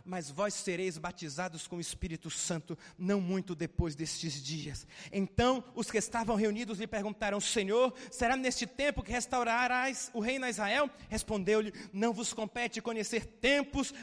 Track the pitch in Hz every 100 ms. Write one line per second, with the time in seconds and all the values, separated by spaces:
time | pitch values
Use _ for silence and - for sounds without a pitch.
0 | 180 180 143 143 208 - - 175 185 160
1 | 175 - 160 139 185 165 - 175 165 -
2 | 185 160 156 - - 165 - 170 - -
3 | 180 202 180 190 180 160 165 - 170 143
4 | 160 - 165 139 135 160 147 - - -
5 | - 196 190 - 240 262 - 233 - 214
6 | - 233 220 214 214 208 220 196 220 214
7 | 208 208 208 202 - 226 190 226 254 -
8 | - - 240 262 254 - 240 - 285 277
9 | 196 240 - 254 233 233 247 247 262 254
10 | - 233 220 269 254 202 202 262 285 -
11 | - 214 - 208 180 220 214 - - 196
12 | 233 208 220 - 214 240 240 220 233 226
13 | 208 226 - - 254 285 277 277 - -